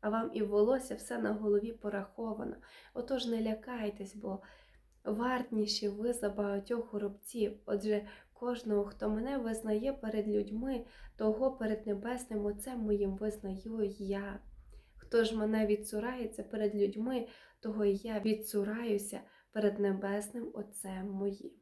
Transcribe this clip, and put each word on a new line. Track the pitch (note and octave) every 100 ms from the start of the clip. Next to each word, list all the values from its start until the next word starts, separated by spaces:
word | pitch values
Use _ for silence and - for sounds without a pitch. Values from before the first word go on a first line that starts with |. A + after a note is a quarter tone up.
А | G#3+
вам | A3+ A3+
і | G#3
волосся | G#3 G#3 G#3+ C4 C4 G#3+
все | - A#3+
на | G#3+
голові | G#3 G#3+ G3+ A3+
пораховано. | A3+ G#3 G3+ G3 - A#3 G#3+ - - - - -
Отож | - A#3+ C4 A#3
не | A#3
лякайтесь, | A3 G#3+ - B3 G#3+ G3+ G3 G#3
бо | G#3+ G3 - - - - _ _
вартніші | - G#3 A#3+ B3+ B3+ A3 G#3 - G#3
ви | G3+ A#3
за | A#3+ G3+
багатьох | G3+ G#3 G3+ G3 A#3 A#3
горобців. | G#3 G3+ G3+ - A#3+ G#3 - -
Отже, | G3+ G#3 G#3 G#3 - -
кожного, | - B3 A#3+ A3 G#3 G3+
хто | - G#3+
мене | G#3+ B3 C#4
визнає | A3+ A3 A3 G#3+ B3+
перед | C#4 A3 A3 G#3+
людьми, | G#3 G#3 G#3+ C4 B3+ - - - -
того | A3 G#3+ C4
перед | C4+ A3 G#3+ G#3+
Небесним | G3+ A3 B3 - G#3+ G#3
Отцем | G#3 - B3
моїм | G#3+ G#3 G3 F#3+
визнаю | G#3+ G#3 G3 F#3+ A3 A3+ G3+ G3
я. | G3 G3 G3+ G3 - - - - - -
Хто | - A#3
ж | A3+ A3+
мене | G#3+ A3 G#3+
відцурається | G#3 G#3+ G#3+ A#3 B3+ A3 -
перед | G#3 G#3+ G#3+ G#3
людьми, | G3+ G#3 A#3 B3+ A3+ - - _
того | A#3 G#3+ G3+
і | G3
я | A3+ G#3+
відцураюся | G#3+ G#3+ - G#3 G3+ A3 A#3+ G3+ G3+ G3+ - - _
перед | A3 G#3 G#3
Небесним | G3+ F#3+ G3 G3+ G#3 A#3+ A3+
Отцем | - G3+ - G3 F#3+ F#3+
моїм. | G3 G3+ G3 - -